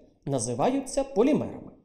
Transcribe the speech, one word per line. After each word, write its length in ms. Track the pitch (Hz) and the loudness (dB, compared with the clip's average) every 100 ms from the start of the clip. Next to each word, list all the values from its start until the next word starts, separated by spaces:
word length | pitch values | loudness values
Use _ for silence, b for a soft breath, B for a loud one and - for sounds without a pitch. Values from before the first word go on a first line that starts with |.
| - _ | -20 _
називаються 800 | - 135 117 117 190 269 269 - | -4 -2 -2 0 2 0 -2 -4
полімерами. 680 | 175 185 262 226 113 - - - | -2 2 4 4 0 -8 -16 -20